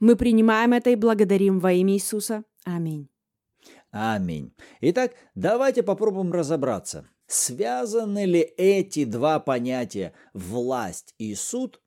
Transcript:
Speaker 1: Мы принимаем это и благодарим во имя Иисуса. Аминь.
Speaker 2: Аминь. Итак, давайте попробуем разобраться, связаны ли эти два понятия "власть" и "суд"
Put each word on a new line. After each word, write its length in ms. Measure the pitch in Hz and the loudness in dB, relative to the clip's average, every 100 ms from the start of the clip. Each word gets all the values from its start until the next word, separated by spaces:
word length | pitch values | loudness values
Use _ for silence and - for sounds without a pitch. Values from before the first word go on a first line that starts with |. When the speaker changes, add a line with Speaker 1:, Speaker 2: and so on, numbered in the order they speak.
Speaker 1:
Мы 140 | 220 233 | 6 6
принимаем 560 | 240 220 226 220 240 | 6 4 4 4 4
это 200 | 240 247 | 4 4
и 40 | 240 | 4
благодарим 640 | 226 214 202 196 196 190 | 4 4 4 4 4 2
во 140 | 185 | 2
имя 220 | 180 190 196 | 2 2 2
Иисуса. 500 | - 214 202 220 220 _ | -2 -6 -6 -8 -10 _
Аминь. 460 | - 175 165 151 143 _ _ _ _ _ _ - _ | -8 -6 -6 -8 -12 _ _ _ _ _ _ -20 _
Speaker 2:
Аминь. 640 | 104 110 107 92 78 67 - - _ | -6 -4 -2 -4 -6 -10 -18 -20 _
Итак, 320 | 135 180 247 - _ - | 0 0 -2 -6 _ -6
давайте 480 | 180 233 269 254 | -2 0 2 0
попробуем 480 | 190 190 214 190 185 | -2 -2 -2 -2 -2
разобраться, 720 | 175 143 156 131 101 - 78 - _ _ | -2 -2 -2 -2 -4 -8 -14 -16 _ _
связаны 960 | - - 123 220 247 240 226 220 202 | -4 -4 -4 -4 -4 -4 -4 -2 -2
ли 160 | 196 175 | 0 2
эти 640 | 160 - 185 196 196 - | 0 0 2 2 0 -4
два 380 | 131 113 147 156 | -4 -2 0 0
понятия 720 | - 127 123 127 113 104 87 - _ | -2 -2 -2 -4 -6 -6 -8 -12 _
"власть" 800 | 101 87 117 123 127 101 85 - - | -14 -8 -4 -2 -4 -6 -10 -16 -12
и 180 | 110 101 | -10 -8
"суд" 460 | - 240 254 - | -8 -6 -8 -10